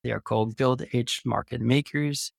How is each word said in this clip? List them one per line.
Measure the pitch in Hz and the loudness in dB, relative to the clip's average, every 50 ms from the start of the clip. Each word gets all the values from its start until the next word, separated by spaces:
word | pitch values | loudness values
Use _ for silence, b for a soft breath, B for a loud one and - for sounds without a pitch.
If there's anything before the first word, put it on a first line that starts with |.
| - | -2
They | 123 | -2
are | 107 107 | -4 -4
called | _ - 113 110 110 113 110 | _ 0 0 0 0 0 0
gilt-edged | - 123 127 127 127 - - - 123 117 - - - - | 2 2 2 2 2 -2 -2 0 0 0 0 -4 -4 -2
market | 127 113 104 98 _ 123 120 | -2 -2 -2 -2 _ -6 -2
makers | 110 117 131 143 143 - - 147 147 147 143 - - - _ | 2 4 4 4 2 0 -4 -2 -2 -2 -2 -4 -8 -10 _